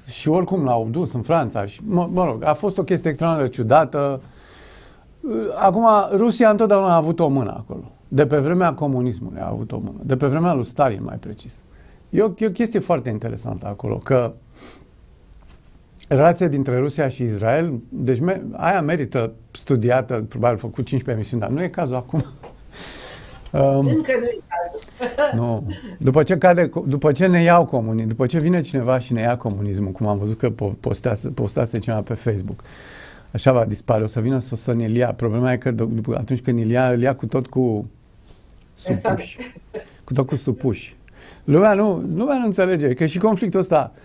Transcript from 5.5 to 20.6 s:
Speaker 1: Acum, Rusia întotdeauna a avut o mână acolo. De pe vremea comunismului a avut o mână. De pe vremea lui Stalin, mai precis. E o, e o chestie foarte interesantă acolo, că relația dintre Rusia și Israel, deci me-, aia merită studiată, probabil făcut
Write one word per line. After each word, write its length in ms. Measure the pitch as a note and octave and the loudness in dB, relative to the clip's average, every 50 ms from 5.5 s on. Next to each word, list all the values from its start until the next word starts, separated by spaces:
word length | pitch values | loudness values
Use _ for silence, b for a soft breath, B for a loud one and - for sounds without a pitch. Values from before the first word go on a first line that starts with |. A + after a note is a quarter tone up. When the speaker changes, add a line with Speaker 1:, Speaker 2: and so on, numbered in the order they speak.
| - | -2
Speaker 1:
Acum, 320 | E3 F3+ G3 F3+ G#3+ A#3 A3+ G#3+ G#3 G3 - G3+ | 2 2 2 4 6 6 6 6 6 4 4 2
Rusia 380 | G3 A3 A#3+ G#3+ - A#3+ A3 | 2 4 2 4 6 6 6
întotdeauna 420 | G#3+ G#3 A3+ G#3+ G3+ G3 G3 F#3 F3 | 6 6 4 4 6 4 6 4 4
a 40 | |
avut 240 | E3+ D#3 D#3 E3+ E3+ | 4 4 2 2 2
o 80 | E3+ D3+ | 2 2
mână 220 | C#3 C#3 B2 G2 | 2 0 -2 -2
acolo. 400 | - - - - - - - - - - _ - | -6 -10 -12 -12 -12 -14 -14 -16 -20 -20 _ -2
De 180 | - C3 D3 | 2 2 4
pe 120 | C3 C#3+ D3+ | 4 4 2
vremea 360 | C3+ D3 F3+ F3+ F#3 E3+ C#3+ | 2 2 2 2 2 2 0
comunismului 640 | - D3+ D3 C3+ B2 B2 B2 A#2 F2+ - - - D#2+ | 0 -2 -2 -2 0 -2 -2 -4 -6 -8 -12 -10 -10
a 80 | E2 E2+ | -8 -6
avut 240 | A2+ A2 A2+ - - | -6 -6 -8 -8 -8
o 60 | A#2 | -8
mână. 200 | - - - - - | -8 -8 -10 -10 -4
De 140 | - C3+ | -2 -2
pe 100 | B2+ C#3+ | 0 2
vremea 260 | C#3 C3 D#3+ E3 F3 E3+ | 0 2 2 2 2 2
lui 140 | C3+ A#2+ | 0 -2
Stalin, 360 | - - - D3 C3 A2 D#2 - | -4 0 0 2 2 0 -2 -6
mai 140 | - - | -10 -10
precis. 420 | - - G#2 G#2+ - - A#2+ - - - b b b b b b b b - | -10 -12 -14 -14 -16 -16 -18 -20 -20 -20 b b b b b b b b -2
E 120 | - - G#3 | 0 2 2
o, 80 | A3 F3 - | 2 2 0
e 80 | A3 | -2
o 40 | A3 | -2
chestie 300 | F3+ - A#3+ A3 A#3 G#3 | 0 0 -2 0 0 -2
foarte 280 | - - F3 D3 A#2+ B2 | 0 0 0 0 0 -2
interesantă 580 | A2 G#2+ A2+ A2+ A2+ A2+ A2+ A2+ G#2+ G2 A#2+ | -6 -4 -6 -8 -8 -8 -8 -8 -8 -8 -8
acolo, 300 | G2+ G2+ G2+ - A2+ A2 | -10 -10 -8 -6 -6 -6
că 360 | - - - C#3 B2+ A#2+ A#2+ - - - B B B B B B B B B - - - - - - - - - - - - - - - - - - - _ - - - - | -4 0 2 2 2 2 0 -4 -10 -18 B B B B B B B B B -20 -20 -20 -20 -20 -20 -20 -20 -20 -20 -20 -20 -20 -20 -20 -20 -20 -20 -20 _ -20 -20 -4 0
relația 400 | D3 C3 D3 E3 F3 - F#3 E3+ | 2 4 6 6 6 4 2 0
dintre 300 | C#3+ C#3+ C3+ C3 B2 B2 | 0 0 -2 0 0 0
Rusia 300 | C3 D3 C#3 - D#3 C3+ | 0 -2 -2 -2 -2 -2
și 140 | - - B2+ | -2 -2 -4
Israel, 580 | A#2 G#2+ G2+ G#2 A2 B2 D3+ E3 E3+ C#3+ A2+ - - | -4 -2 0 0 2 2 2 0 -2 -4 -6 -8 -10
deci 320 | - - C3 A#2+ C3 A#2 | -8 -4 0 0 0 2
me-, 220 | C#3 F3 F#3+ - - - - | 0 0 -2 -2 -4 -8 -8
aia 280 | - - D#3+ G3 F#3+ | -4 0 0 0 2
merită 520 | D#3+ C#3+ E3 F3 C#3+ G#2+ - C3+ A2+ A2+ - - - - | 0 0 -2 -2 -2 -2 -2 -2 -2 -4 -6 -10 -20 -20
studiată, 760 | - - - - C#3 B2 G#2+ A#2 B2 C3 B2+ B2+ B2+ A2+ A2 A2 | -20 -12 -4 0 0 2 2 2 2 2 0 0 -4 -4 -4 -6
probabil 300 | - A#2 A2 A#2+ A#2+ | -4 0 0 0 0
făcut 280 | G#2+ | 0